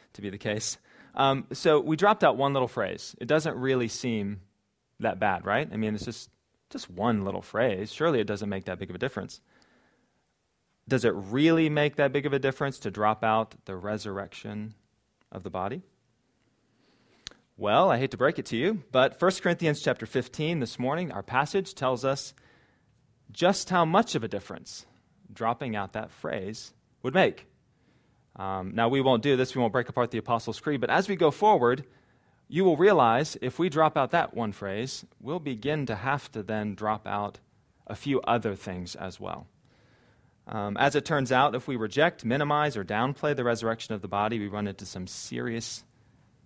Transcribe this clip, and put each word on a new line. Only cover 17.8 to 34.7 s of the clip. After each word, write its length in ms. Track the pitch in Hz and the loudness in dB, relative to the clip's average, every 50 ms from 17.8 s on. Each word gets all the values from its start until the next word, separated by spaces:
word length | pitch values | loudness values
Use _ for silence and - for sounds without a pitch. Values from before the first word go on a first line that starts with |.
| 185 190 | 6 6
I 80 | 131 120 | 4 2
hate 140 | 135 131 | 0 -2
to 60 | - - | 0 2
break 200 | 123 156 165 139 | 2 2 2 0
it 80 | 120 - | -6 -4
to 80 | 123 | -2
you, 280 | 113 147 202 226 175 - _ | -2 0 0 -2 -2 -4 _
but 260 | - 127 135 131 - - | 4 4 4 4 2 2
First 240 | 175 190 185 - | 2 2 2 2
Corinthians 400 | - 180 170 - 170 156 147 - | 0 0 0 2 2 0 0 0
chapter 240 | - 147 123 - 110 | 0 -2 -2 -2 -4
fifteen 540 | - - 131 117 - - - 151 160 175 156 | -4 -2 -2 -2 -4 -4 -4 -4 -2 -2 -2
this 180 | 120 113 - - | -4 -4 -4 -4
morning, 340 | 123 131 147 170 180 143 | -4 -2 -2 -4 -4 -6
our 120 | 104 98 101 | -6 -8 -6
passage 500 | - 120 131 147 - - 196 190 - - | -2 0 0 0 2 0 -2 -2 -4 -6
tells 320 | - 135 131 131 110 131 | -2 -2 0 0 0 0
us 300 | 135 135 135 - - - _ _ _ _ _ _ _ _ _ _ _ _ _ _ _ _ _ _ - | -2 -2 -2 -6 -12 -16 _ _ _ _ _ _ _ _ _ _ _ _ _ _ _ _ _ _ -14
just 400 | - - 165 180 196 - - - | -4 0 2 2 2 2 0 0
how 120 | 185 175 165 | 2 2 4
much 300 | 160 175 208 233 - - | 4 4 4 2 2 0
of 100 | 139 113 | -4 -4
a 40 | 101 | -4
difference 580 | 101 98 - - 92 - - - - - - _ _ _ _ _ _ _ _ - 104 | -6 -8 -8 -8 -14 -14 -14 -16 -18 -18 -18 _ _ _ _ _ _ _ _ -18 -10
dropping 420 | - 113 113 120 - 143 120 107 | -4 -2 -2 -2 -2 -4 -4 -4
out 180 | 104 98 92 - | -4 -4 -6 -6
that 180 | 110 110 - | -8 -8 -10
phrase 600 | - - - - - 104 92 101 113 - - - _ _ _ _ _ _ | -12 -10 -8 -6 -6 -4 -6 -8 -10 -10 -14 -18 _ _ _ _ _ _
would 140 | - 131 139 | -6 0 2
make. 320 | 190 165 107 - - - _ _ _ _ _ _ _ _ _ _ _ _ _ _ _ _ _ - | 4 4 2 2 -2 -14 _ _ _ _ _ _ _ _ _ _ _ _ _ _ _ _ _ -14
Um, 400 | - 95 95 95 95 92 95 110 | -10 -8 -6 -6 -6 -6 -4 -2
now, 120 | 113 113 117 | 0 2 2
we 140 | 135 139 | 4 4
won't 220 | 131 135 127 113 113 | 4 4 4 4 4
do 120 | 143 135 | 4 4
this. 200 | 127 127 131 - | 4 2 0 0
We 60 | 135 | 0
won't 120 | 120 110 95 | 0 2 2
break 160 | 127 117 - | 0 -2 -2
apart 220 | - 127 120 - | -2 -2 -2 0
the 80 | - 110 | -2 -4
Apostles' 400 | - - 117 113 - 117 107 - | -2 0 -2 -2 -2 -4 -8 -6
Creed. 220 | - 156 147 123 | -4 -2 -2 0
But 100 | 110 - | 0 2
as 180 | 131 170 190 208 | 2 2 2 2
we 60 | 196 | 0
go 160 | - 175 147 | 4 4 4
forward, 520 | 143 - 208 214 208 143 123 120 127 139 - - _ _ _ _ _ _ _ _ _ _ _ - | 4 4 4 6 6 6 6 4 4 2 -2 -10 _ _ _ _ _ _ _ _ _ _ _ -6
you 160 | 135 170 196 | 0 2 4
will 140 | 180 156 139 | 4 6 6
realize 600 | 180 214 196 151 123 113 113 131 156 - - - | 6 6 8 8 6 6 6 4 2 -2 -4 -6
if 160 | - 131 - - | -6 -6 -2 0
we 120 | 175 185 | -2 0
drop 280 | 139 156 156 151 - 151 | 4 4 4 4 4 2
out 140 | 131 117 | 0 2
that 240 | - 175 - - - | 2 2 0 0 -2
one 160 | 117 113 107 | -4 -4 -4
phrase, 520 | 95 - 101 98 | -4 -6 -6 -6